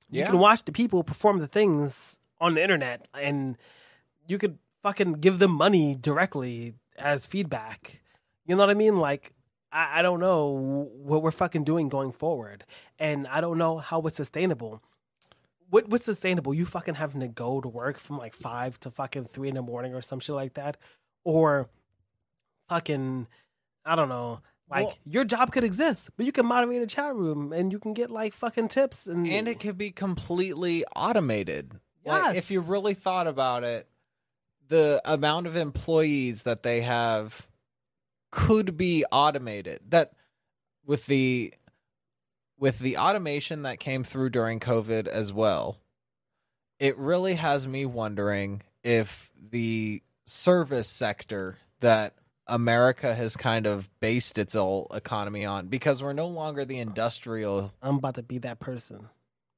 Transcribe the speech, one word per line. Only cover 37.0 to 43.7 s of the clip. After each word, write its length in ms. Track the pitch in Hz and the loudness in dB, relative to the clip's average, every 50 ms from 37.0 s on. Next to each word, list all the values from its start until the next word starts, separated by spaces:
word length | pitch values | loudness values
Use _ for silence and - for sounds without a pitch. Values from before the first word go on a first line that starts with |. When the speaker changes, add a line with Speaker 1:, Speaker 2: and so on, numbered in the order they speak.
| 117 117 113 107 107 107 - - - _ _ _ _ _ _ _ _ _ _ _ _ _ _ _ _ _ | 2 2 0 0 -2 -6 -12 -18 -20 _ _ _ _ _ _ _ _ _ _ _ _ _ _ _ _ _
Speaker 2:
could 460 | - - - - 220 220 202 185 160 | -2 0 4 4 4 4 4 0 -2
be 280 | 151 185 180 170 156 143 - | 0 0 2 4 2 2 2
automated. 720 | - 139 143 151 143 139 127 113 104 101 90 87 69 - - 110 | 4 4 4 4 2 0 -6 -6 -8 -8 -8 -10 -12 -12 -4 4
That 240 | 170 165 151 - _ _ _ _ _ _ _ _ _ _ _ _ _ _ - | 4 4 4 4 _ _ _ _ _ _ _ _ _ _ _ _ _ _ -4
with 200 | 139 147 - - | -2 -2 -2 0
the, 480 | - 139 135 131 127 127 123 110 - - _ _ _ _ _ _ _ _ _ _ _ _ _ _ _ _ _ _ _ _ | 2 2 4 4 2 2 0 -2 -6 -10 _ _ _ _ _ _ _ _ _ _ _ _ _ _ _ _ _ _ _ _
with 220 | - 139 135 113 110 | 0 0 0 0 0
the 180 | 123 131 120 | -4 -2 0
automation 640 | - 127 180 202 208 175 151 143 147 - - 165 151 143 | 2 2 2 2 0 -2 -2 -4 -4 -4 -6 -8 -8 -6
that 160 | 131 | -8